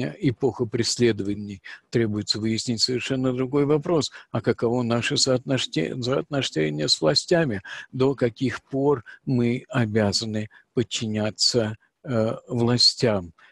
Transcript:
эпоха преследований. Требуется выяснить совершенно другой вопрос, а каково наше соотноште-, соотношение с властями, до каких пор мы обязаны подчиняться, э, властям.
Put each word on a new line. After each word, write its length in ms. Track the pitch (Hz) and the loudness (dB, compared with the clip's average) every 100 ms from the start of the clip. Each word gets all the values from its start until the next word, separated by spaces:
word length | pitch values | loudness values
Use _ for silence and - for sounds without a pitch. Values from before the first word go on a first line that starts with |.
| 147 151 | -4 -2
эпоха 460 | 160 117 131 - 113 | -2 0 -2 0 -2
преследований. 960 | 120 113 - 120 104 101 104 104 98 - - _ | -2 -2 2 2 2 -4 -6 -8 -12 -14 -20 _
Требуется 480 | 123 113 104 101 110 | 0 0 0 -2 -2
выяснить 420 | 110 113 - 113 | -2 -2 -2 -2
совершенно 520 | - 123 - 131 131 | -2 -2 -2 0 0
другой 320 | 127 131 143 139 | 0 0 0 2
вопрос, 460 | 151 147 165 123 - - | 2 2 0 0 -4 -6
а 100 | 123 | -2
каково 400 | 127 - 120 123 | 0 0 0 0
наше 340 | 117 117 113 143 | 2 0 0 0
соотноште-, 760 | - 127 143 131 - 156 160 - | 2 0 0 -2 -2 -2 -4 -4
соотношение 840 | 120 143 156 143 131 160 156 151 147 | -2 -2 -2 -4 -2 -2 -2 -2 -2
с 120 | - | 2
властями, 600 | 156 147 - 170 151 98 - - - | 2 2 2 2 2 -2 -8 -16 -10
до 240 | 127 135 135 | 0 2 2
каких 480 | 123 - 127 - | -2 0 -4 -4
пор 400 | - 135 139 143 - - - | -6 0 0 0 -4 -10 -2
мы 400 | 123 120 127 - | 2 2 0 -2
обязаны 800 | 127 110 110 101 92 113 107 104 - _ | 0 2 2 2 0 -4 -6 -8 -14 _
подчиняться, 1040 | - 117 - 113 107 107 - - 123 107 110 _ _ | -4 -2 -4 -4 -2 -2 0 0 2 0 -6 _ _
э, 320 | 160 117 110 - - | -4 0 0 -2 -6
властям. 840 | 120 117 120 - - 123 101 85 - - | 0 2 4 2 4 2 0 -4 -16 -20